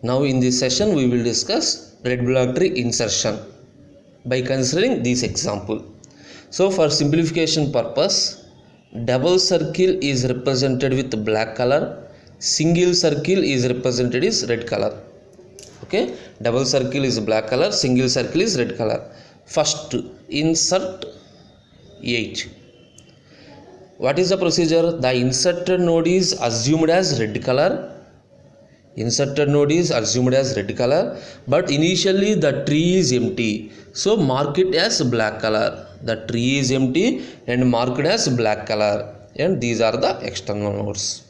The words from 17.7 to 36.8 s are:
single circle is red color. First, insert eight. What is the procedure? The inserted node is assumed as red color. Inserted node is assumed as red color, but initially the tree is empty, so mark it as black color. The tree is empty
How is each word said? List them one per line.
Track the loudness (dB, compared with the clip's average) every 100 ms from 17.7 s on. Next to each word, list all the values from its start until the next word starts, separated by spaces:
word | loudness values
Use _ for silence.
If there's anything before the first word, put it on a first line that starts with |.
single | 0 2 2 2
circle | 0 -2 0
is | 0 0
red | -2 -2
color. | -4 -4 -8 -20 -20 -20 -6
First, | -2 -2 -2 -6 -6 -6 -16 -8
insert | -2 0 2 0 0 -2 -10 -14 -16 -20 -20 -20 -20 _ -20 -20 -12
eight. | -4 -2 -2 -8 -12 -16 -20 -20 -20 -20 -20 -20 _ -20 -20 -20 -20 -20 -20 -4
What | -2 0
is | 2
the | 2
procedure? | 0 2 2 4 2
The | 0 0 2
inserted | 0 2 0 0 0 2
node | 4 4 4
is | 2 2 0
assumed | -2 -2 0 2 4
as | 4 2 0
red | -2 -2
color. | 0 2 2 0 -8 -16 -20 -20 _ -20 -20 -20 -20 -20 -18 -6
Inserted | -4 0 0 0 2
node | 4 4
is | 4 2
assumed | 0 0 2 2
as | 2 2 -2
red | -4 -2
color, | 2 2 0 -6 -14 -16 0
but | 0 2
initially | 0 2 2 2 2 2
the | 2 2 0 0
tree | 2 4 2
is | 2
empty, | 2 0 0 -2 -2 -6 -18 -18
so | -4 0 2
mark | 2 0 0 0
it | 2 2
as | 0 0
black | 0 2 0 0
color. | -2 0 0 -4 -16 -12
The | -6 -6 -4
tree | -2 0 0
is | 0
empty | 0